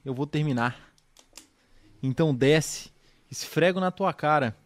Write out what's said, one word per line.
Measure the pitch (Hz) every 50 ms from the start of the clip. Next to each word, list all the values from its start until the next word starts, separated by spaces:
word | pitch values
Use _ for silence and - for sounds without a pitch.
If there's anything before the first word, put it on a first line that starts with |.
eu | - 135 127
vou | 127 147
terminar. | 147 - 151 151 151 131 117 117 123 120 - - _ _ _ _ _ _ - _ _ _ - - _ _ _ _ _ _ _ _ - - _
Então | - 131 123 - 165 156 135
desce, | 117 131 139 151 156 143 - - - - - _ _ _ _ _ _ _ _
esfrego | 123 - - - - 156 165 185 180 190
na | 185 180
tua | 180 - 196 180 147
cara | - 147 151 151 147 131 113 104 - _